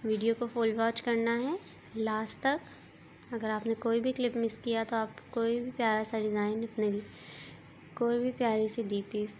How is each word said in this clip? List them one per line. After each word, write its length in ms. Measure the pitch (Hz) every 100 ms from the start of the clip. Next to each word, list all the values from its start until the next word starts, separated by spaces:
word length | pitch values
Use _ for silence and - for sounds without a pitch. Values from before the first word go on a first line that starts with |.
ویڈیو 300 | 220 220 220 226
کو 80 | 240
full 200 | 240 226 220
واچ 260 | 226 226
کرنا 380 | - 233 226 233
ہے 80 | 254 359 - - - 220
last 440 | 220 214 220 -
تک۔ 180 | 269 294 - - - - - - -
اگر 160 | 233 214
آپ 180 | 214 220
نے 60 |
کوئی 280 | 220 226 233
بھی 100 | 240
clip 260 | 254 247 240
miss 200 | 233 226
کیا 260 | - 226 226
تو 80 | 226
آپ 360 | 220 - -
کوئی 280 | - 226 240
بھی 120 | 247 254
پیارا 260 | 233 214 214
سا 100 | 226
design 440 | 214 208 208 214
اپنے 260 | 226 - 214
لیے، 120 | 202 208 - - - - - - - -
کوئی 260 | - 233 240
بھی 120 | 247 247
پیاری 300 | 240 220 220
سی 160 | 214
ڈی 180 | 202 202 196
پی 140 | 214 208 -